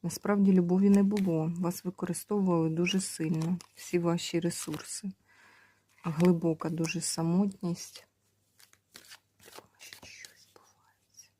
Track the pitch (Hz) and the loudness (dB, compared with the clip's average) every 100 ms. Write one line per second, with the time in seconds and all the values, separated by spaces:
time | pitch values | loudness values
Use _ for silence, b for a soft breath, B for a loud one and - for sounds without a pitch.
0 | 175 - - 202 196 185 175 180 202 202 | -6 -6 0 4 6 6 4 4 6 6
1 | 196 208 190 160 160 170 175 180 180 180 | 6 2 0 0 -2 -2 -4 -4 -8 -8
2 | 175 170 - 208 190 170 160 160 175 190 | -6 -6 -4 -2 2 2 2 0 0 0
3 | 185 - 160 160 160 175 - - - 175 | -4 -6 -2 -2 -2 -4 -8 -20 -4 -2
4 | 170 170 - 170 175 - - 151 - - | 0 -2 -2 -2 -2 -4 -8 -10 -10 -10
5 | 202 190 b b b b b b b b | -10 -12 b b b b b b b b
6 | 170 156 180 170 165 160 165 165 165 170 | -8 2 4 4 2 -2 -4 -2 -4 -4
7 | - - 165 175 202 190 175 175 - - | -6 -2 0 2 0 -2 -6 -6 -10 -18
8 | _ _ _ _ _ _ - _ _ - | _ _ _ _ _ _ -20 _ _ -20
9 | - - _ _ - - _ _ - - | -20 -20 _ _ -20 -20 _ _ -20 -20
10 | - - - _ _ - _ _ _ _ | -20 -20 -20 _ _ -20 _ _ _ _
11 | _ _ - _ | _ _ -20 _